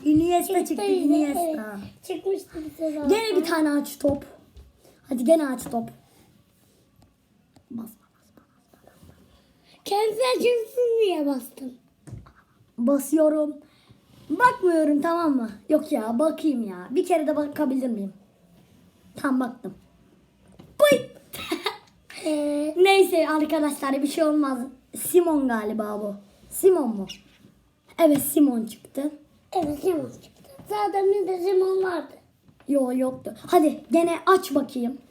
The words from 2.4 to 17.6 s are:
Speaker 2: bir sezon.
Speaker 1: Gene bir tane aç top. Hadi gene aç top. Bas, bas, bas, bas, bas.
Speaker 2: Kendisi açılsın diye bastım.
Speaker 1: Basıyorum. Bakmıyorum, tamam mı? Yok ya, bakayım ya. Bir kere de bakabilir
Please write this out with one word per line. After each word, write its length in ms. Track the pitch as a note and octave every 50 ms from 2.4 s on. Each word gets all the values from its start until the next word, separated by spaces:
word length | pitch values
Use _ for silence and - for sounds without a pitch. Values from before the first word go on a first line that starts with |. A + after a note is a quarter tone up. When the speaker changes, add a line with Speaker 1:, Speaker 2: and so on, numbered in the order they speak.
| - - - E4 D#4
Speaker 2:
bir 60 | D4+
sezon. 380 | D4 D#4+ D#4+ D#4 D4 D4+ D4 C#4
Speaker 1:
Gene 280 | G4 A4 A4+ A4 -
bir 80 | F#4 D#4+
tane 260 | E4+ E4+ D#4 D#4 D4
aç 280 | C#4+ C#4+ - - - -
top. 260 | - C#4+ C#4 - - - - - _ _ _ - - - _ _ _ - _ _ _ -
Hadi 160 | C4+ A#3 B3
gene 220 | D4+ E4 D#4+ D4
aç 160 | C4+ B3+ - -
top. 240 | - A#3+ A#3 A3+ - - - _ _ _ _ _ _ _ _ _ _ _ _ _ _ _ _ _ _ _ _ _ _ _ _ _ _ _ _ _ _ _ - _ _
Bas, 160 | A#3 A#3 A3+
bas, 20 | -
bas, 380 | - _ _ _ _ _ _ _ _
bas, 80 | - _ _ _ _ _ _ _ _ _ - _ _ - -
bas. 80 | - _ _ _ _ _ _ _ _ _ _ _ _ _ -
Speaker 2:
Kendisi 360 | - G4 G#4 A4 A4 G#4 A4 B4+ B4+ B4+
açılsın 640 | E4 F#4 A#4+ B4 A#4 A4 A#4 C5 B4 B4 A#4 A4+ A4+ A4
diye 220 | F#4+ E4+ D#4 C#4+
bastım. 460 | C#4+ C#4 B3 A#3 - - - C4+ B3 B3 - _ _ _ _ _ - - - - - _ _ _ _ _ _ _ _ _ -
Speaker 1:
Basıyorum. 760 | A#3+ C4+ C#4+ C4+ C#4 - D4+ D#4+ D#4 D4+ D#4 D4+ D4+ D4 C#4 C#4+ - _ _ _ _ _ - _ _ _ - - - -
Bakmıyorum, 720 | D4+ F#4+ B4 B4+ B4 B4 F#4+ F4 E4 D#4+ D#4 D4 D4 C#4+
tamam 340 | E4 E4+ E4 F4 E4 D4+ C4+
mı? 140 | B3 A3+ G#3+ - - - -
Yok 240 | D4+ D4 D4 -
ya, 260 | D4+ A3+ G#3+ A3+ A#3 A#3+
bakayım 480 | D#4 D#4+ D#4+ - - D#4 C4 A#3 A3 G3
ya. 200 | F3+ F3+ F3+ -
Bir 160 | B3+ F4 -
kere 200 | - F4 D#4 D4
de 100 | D4+ D4
bakabilir 520 | D4+ D4 C#4+ D4 D4+